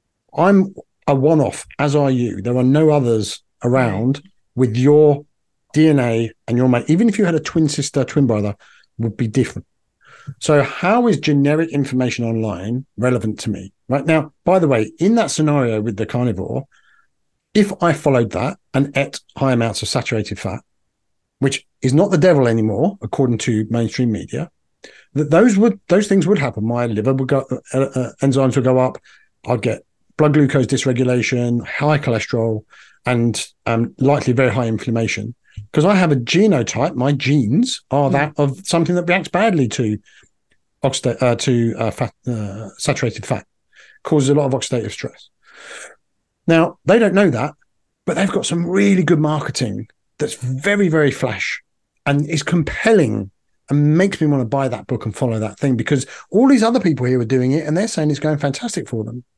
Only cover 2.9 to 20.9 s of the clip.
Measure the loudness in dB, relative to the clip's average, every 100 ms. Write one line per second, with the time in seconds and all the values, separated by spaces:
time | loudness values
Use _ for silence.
2.9 | 4 2 0 -2 -10 _ _ 0 2 2
3.9 | 0 -2 -4 -8 _ _ -2 0 2 4
4.9 | 6 6 4 -4 _ _ _ _ 2 4
5.9 | 4 2 0 -2 -8 -4 2 2 2 2
6.9 | 2 2 2 0 0 -2 -2 0 -2 -4
7.9 | -4 -2 0 2 0 -2 -8 _ _ _
8.9 | -6 -6 -4 -2 -2 -2 -6 -16 _ _
9.9 | _ _ -20 -20 -8 0 2 2 -2 0
10.9 | 2 2 0 2 2 2 2 0 -4 -2
11.9 | -2 -2 -2 -4 -2 -4 -6 -6 -8 -10
12.9 | -4 -2 -2 -4 -6 -8 -8 -12 _ -6
13.9 | -4 0 0 -2 _ 0 2 2 0 -2
14.9 | -2 0 2 0 0 0 2 0 -2 -4
15.9 | -6 -4 -2 -2 -4 -6 -8 -10 _ _
16.9 | _ _ _ _ _ _ 0 0 0 0
17.9 | 2 2 2 0 -2 -6 -8 _ -2 0
18.9 | -2 -4 -8 -18 -2 0 0 0 -4 -4
19.9 | -4 -2 -4 -4 -8 -8 -10 -14 _ _